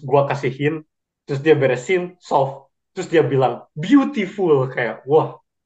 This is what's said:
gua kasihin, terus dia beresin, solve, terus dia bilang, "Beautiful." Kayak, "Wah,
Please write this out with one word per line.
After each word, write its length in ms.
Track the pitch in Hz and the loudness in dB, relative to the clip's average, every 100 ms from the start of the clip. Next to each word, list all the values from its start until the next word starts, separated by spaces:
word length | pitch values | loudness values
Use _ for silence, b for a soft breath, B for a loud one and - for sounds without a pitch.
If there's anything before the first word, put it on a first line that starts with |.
gua 240 | 139 143 139 | 0 2 2
kasihin, 560 | 139 131 - 147 156 - _ _ _ - | -2 -6 -4 -4 -4 -12 _ _ _ -10
terus 120 | 139 156 | -2 4
dia 100 | 139 | 4
beresin, 640 | 131 123 - 185 180 - | 4 0 -2 -2 -2 -12
solve, 480 | - 156 135 - _ _ _ - | -2 0 0 -6 _ _ _ -12
terus 120 | 170 | -2
dia 120 | 165 | 0
bilang, 400 | 131 135 123 117 - 151 | 2 2 0 -2 -12 -8
"Beautiful." 880 | 175 277 262 226 185 - 175 143 131 | 2 2 2 -4 -6 -2 2 2 0
Kayak, 320 | - 117 110 131 | -4 -6 -6 0
"Wah, 300 | 151 - - _ _ | 2 0 -8 _ _